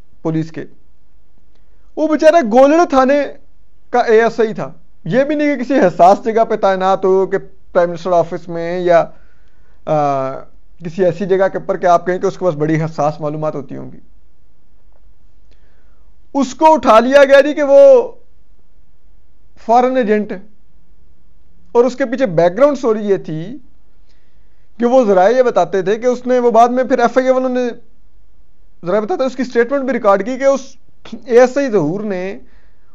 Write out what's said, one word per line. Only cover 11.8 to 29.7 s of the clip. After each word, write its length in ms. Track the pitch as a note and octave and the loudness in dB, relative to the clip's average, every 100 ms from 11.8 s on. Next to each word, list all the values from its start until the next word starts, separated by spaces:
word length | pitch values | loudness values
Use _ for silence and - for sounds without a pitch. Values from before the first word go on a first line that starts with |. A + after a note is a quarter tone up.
| F3+ | 4
आप 180 | E3+ E3+ | 4 2
कहें 140 | F#3 | -2
कि 80 | F#3+ | -2
उसके 180 | - F3+ | -2 -2
पास 80 | |
बड़ी 220 | D3 D#3 D#3 | 0 0 0
हसास 420 | D#3+ D#3+ D3 D3+ | -2 -2 -2 -2
मालूमात 340 | D3 D#3 D#3 D3+ | -6 -6 -6 -6
होती 200 | - C3+ | -10 -12
होंगी। 220 | C3 C3 - - - - - - - - - - - - - - - - - - - - - - - C#4 | -14 -16 -16 -16 -16 -16 -16 -16 -16 -16 -16 -16 -16 -16 -16 -16 -16 -16 -16 -16 -16 -16 -16 -16 -6 -2
उसको 340 | C4 - D#4+ | -2 4 6
उठा 300 | D#4 B3 A3 | 6 6 6
लिया 240 | A#3+ C#4 | 8 6
गया 180 | C#4 C#4 | 8 8
जी 120 | C#4 | 6
कि 80 | D4+ | 2
वो 180 | C#4+ C#4 C#4 C4 - - - - - - - - - - - - - - - - | 6 8 10 8 4 -6 -16 -16 -16 -16 -16 -16 -16 -16 -16 -16 -16 -16 -16 -8
फॉरेन 400 | - A#3 B3 C4 | 2 4 4 2
एजेंट 340 | G#3 G#3+ G3+ | 2 0 -2
है। 140 | F#3+ - - - - - - - - - - - - - A#3+ | -8 -12 -16 -16 -16 -16 -16 -16 -16 -16 -16 -16 -16 0 2
और 100 | B3 | 2
उसके 200 | B3+ C4+ | 0 -4
पीछे 200 | B3+ B3+ | -2 0
बैकग्राउंड 520 | E3 E3+ F#3 C#4+ C#4 | 2 2 4 2 4
स्टोरी 220 | B3 A3 | 0 0
ये 180 | G#3 F#3 | 0 -2
थी 460 | D#3+ D#3 F3 C#4+ - - - - - - - - - - - - | -2 -8 -8 -12 -14 -16 -16 -16 -16 -16 -16 -16 -14 -16 -14 -2
कि 60 | A#3+ | 4
वो 200 | C4 A3 | 4 6
जरा 220 | F#3 F#3+ | 6 4
ये 160 | B3+ | 4
बताते 400 | B3 F#3+ E3 F#3+ | 2 0 0 0
थे 140 | F3+ A3 | 0 0
कि 100 | B3 | 0
उसने, 320 | B3 B3 B3+ | 0 0 2
वो 120 | A#3+ | 4
बाद 200 | A3 A#3+ | 6 4
में 160 | B3 A#3 | 4 0
फिर 120 | B3+ | 2
एफआईए 300 | A#3 B3 C4 | 2 2 2
वालों 200 | B3+ C4 | 2 0
ने 200 | B3 B3 - - - - - - - - - - - E3 | -2 -4 -6 -14 -16 -16 -16 -16 -16 -16 -16 -16 -10 -4
जरा 160 | G#3 | -2
बताते, 220 | G#3+ F4+ | -2 -2
उसकी 200 | C4 C4 | -2 -4
स्टेटमेंट 400 | B3 A#3 A#3 | -2 0 0